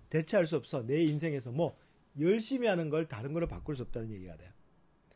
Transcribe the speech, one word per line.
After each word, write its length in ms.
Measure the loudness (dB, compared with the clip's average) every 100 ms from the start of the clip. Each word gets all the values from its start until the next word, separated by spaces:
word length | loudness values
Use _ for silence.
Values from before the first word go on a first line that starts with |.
| -2
대체할 380 | -2 2 2 4
수 100 | 0
없어. 280 | -2 -4
내 180 | 0 2
인생에서 480 | 4 2 -2 -4 -4
뭐 240 | 0 0 -2 _ _ _ 0
열심히 480 | 4 4 2 0 2
하는 220 | 2 2
걸 160 | 0 0
다른 260 | -4 -4
거로 140 | -2 -2
바꿀 300 | -4 -6 -6
수 60 |
없다는 280 | -4 -6 -6
얘기가 260 | -8 -12 -14
돼요. 140 | -18 -20 _ _ _ _ _